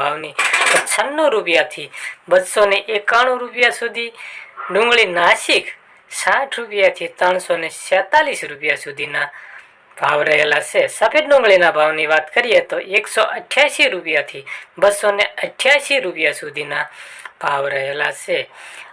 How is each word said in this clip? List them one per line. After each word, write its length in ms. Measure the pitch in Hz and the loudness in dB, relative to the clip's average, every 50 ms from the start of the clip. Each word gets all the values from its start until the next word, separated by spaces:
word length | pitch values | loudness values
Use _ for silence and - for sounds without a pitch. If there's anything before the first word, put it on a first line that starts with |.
ભાવની 360 | 143 143 147 156 156 151 - - - - - - - - | -4 -4 -4 -4 -8 -8 -6 -4 -4 -2 -2 0 0 0
તો 60 | - 165 - - | 0 0 -2 -2
છન્નું 400 | - - 214 262 285 302 320 294 220 | -2 -2 -2 -2 -2 0 2 2 2
રૂપિયાથી 540 | 208 180 175 165 160 151 151 - - 147 139 - - - - - - _ - | 0 0 2 2 2 2 0 -4 -12 -14 -14 -14 -14 -14 -14 -14 -16 _ 2
બસો 360 | 170 185 185 - - 214 208 | 2 2 2 2 2 2 2
ને 120 | 202 196 196 - - 220 208 | 4 2 0 -2 -2 -4 -4
એકાણું 420 | 208 - 226 233 247 254 254 247 | -2 0 2 2 2 2 0 -2
રૂપિયા 400 | 247 240 220 240 247 240 233 - | -4 -8 -2 2 2 2 2 0
સુધી. 300 | 233 233 220 233 233 233 - - - - - - - - - - - - 180 | -6 -8 -6 -6 -8 -8 -10 -14 -18 -18 -18 -18 -20 -18 -16 -14 -8 -4 0
ડુંગળી 360 | 196 226 240 240 233 220 190 175 175 | 2 2 4 4 4 4 4 2 2
નાસિક 560 | 170 - 220 - - - 302 196 - - - - _ _ _ _ _ _ | 4 4 4 2 2 0 0 0 0 -4 -10 -18 _ _ _ _ _ _
સાઠ 480 | - - - 185 196 233 277 269 - 247 | -10 -4 0 0 0 0 0 -2 -6 -8
રૂપિયાથી 480 | 233 214 208 202 190 185 180 - 175 165 | -8 -6 0 2 2 2 2 0 -4 -10
ત્રણસો 500 | - - - 180 185 185 180 - 175 170 | -4 0 0 2 2 0 0 -2 -2 -2
ને 120 | 165 160 | -4 -6
છેતાલીસ 760 | - - - - - 190 - - - 302 311 285 240 - - | -8 -10 -4 0 0 0 2 2 2 2 2 2 0 -6 -8
રૂપિયા 400 | 151 147 139 151 151 143 135 - | -10 -10 -6 -4 -2 -2 -2 -4
સુધીના 420 | 147 139 135 135 135 143 147 143 143 - - - - - - - _ _ _ _ _ _ - | -8 -10 -8 -8 -6 -4 -4 -6 -6 -8 -12 -20 -20 -20 -20 -20 _ _ _ _ _ _ -4
ભાવ 200 | - 139 151 147 151 156 | -2 0 0 0 2 2
રહેલા 340 | 151 147 147 147 156 160 160 - | 2 2 2 2 2 0 0 0
છે. 180 | - 202 156 - | 0 0 0 0
સફેદ 380 | - - 208 226 226 302 302 277 | 0 0 0 2 2 2 4 4
ડુંગળીના 440 | 285 277 240 214 196 180 175 170 | 4 6 6 6 6 6 6 4
ભાવની 360 | 151 156 151 156 156 156 156 151 156 | 4 4 2 2 2 0 0 2 2
વાત 180 | 156 151 - - | 2 0 0 -2
કરીએ 260 | 240 240 247 208 180 | -2 0 2 2 2
તો 180 | - - - - | 2 0 -2 -6
એકસો 420 | - 196 185 208 208 - - 226 - | -4 -2 -2 -2 -2 0 0 0 0
અઠ્યાસી 680 | - - 208 - - - - 285 285 - - 302 262 | 0 -2 -6 -8 -4 0 2 2 2 2 2 2 2
રૂપિયાથી 560 | 190 180 165 165 156 147 143 - - 139 135 - - - - - _ - | 0 -2 -4 -2 -2 -2 -2 -2 -6 -16 -16 -14 -16 -16 -18 -18 _ 2
બસો 340 | 175 202 202 202 - 208 | 4 4 4 4 2 2
ને 140 | 202 202 202 - - - - | 2 2 0 -2 -2 -4 -6
અઠ્યાસી 560 | 175 - - - 262 285 285 277 - 277 269 | -6 -4 -2 2 2 2 2 2 0 -2 -2
રૂપિયા 420 | 208 185 165 160 160 151 143 - | -2 -2 -4 -2 -2 -2 -2 -2
સુધીના 460 | - 147 143 143 147 143 147 147 151 - - - - - - - - - - - | -6 -10 -10 -10 -8 -6 -6 -6 -6 -6 -10 -16 -20 -20 -18 -18 -18 -18 -12 -8
ભાવ 220 | - 156 151 139 139 139 | -6 -4 -2 -2 -2 -4
રહેલા 440 | - - 135 139 143 147 151 - | -4 -4 -4 -4 -4 -4 -4 -4
છે. 280 | 139 - - - 180 147 127 - - - - - - - - - | -6 -8 -6 -4 -4 -4 -4 -6 -12 -20 -20 -20 -18 -20 -20 -14